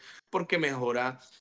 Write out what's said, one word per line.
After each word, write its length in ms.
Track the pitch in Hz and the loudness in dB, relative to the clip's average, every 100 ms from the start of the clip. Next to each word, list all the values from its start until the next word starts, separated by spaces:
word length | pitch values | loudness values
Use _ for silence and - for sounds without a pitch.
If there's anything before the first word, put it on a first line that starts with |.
| - - - | -14 -20 -4
porque 300 | - 170 175 | -2 0 2
mejora 600 | 147 131 123 120 127 131 - - | 2 2 0 2 0 -4 -14 -20